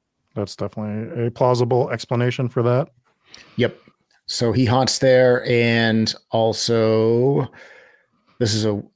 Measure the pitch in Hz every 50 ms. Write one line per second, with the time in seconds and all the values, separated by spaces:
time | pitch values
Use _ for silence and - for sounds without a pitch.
0 | _ _ _ _ _ _ - 113 104 - - - 104 104 - 113 107 107 104 107
1 | 113 110 - 120 117 120 117 - 135 123 127 120 123 117 131 123 139 - 123 117
2 | - - 131 120 123 123 123 - 131 120 - 127 117 120 123 127 160 - _ _
3 | _ _ _ _ _ _ - - - _ - - 117 113 - - _ _ _ _
4 | _ _ _ _ _ - - - 123 113 101 127 127 110 123 131 131 120 - -
5 | 139 131 127 127 127 123 123 123 - 123 123 120 117 117 117 117 113 113 110 110
6 | 110 - - - _ - - 113 113 113 107 - - - 117 113 110 110 110 110
7 | 110 113 117 120 127 135 143 151 131 113 - - - - - - - _ _ _
8 | _ _ _ _ _ _ _ - 123 107 107 107 107 107 101 104 - - _